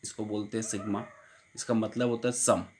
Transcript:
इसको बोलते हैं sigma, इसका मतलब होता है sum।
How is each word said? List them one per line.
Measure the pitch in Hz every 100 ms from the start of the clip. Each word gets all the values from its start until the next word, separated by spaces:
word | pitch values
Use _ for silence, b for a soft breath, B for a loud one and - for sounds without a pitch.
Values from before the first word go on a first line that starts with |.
इसको | - - 107
बोलते | 104 101 113
हैं | 110
sigma, | 104 104 101 117 - B B B
इसका | - -
मतलब | 113 107 117 123
होता | 117 123
है | 123
sum। | - 98 92 -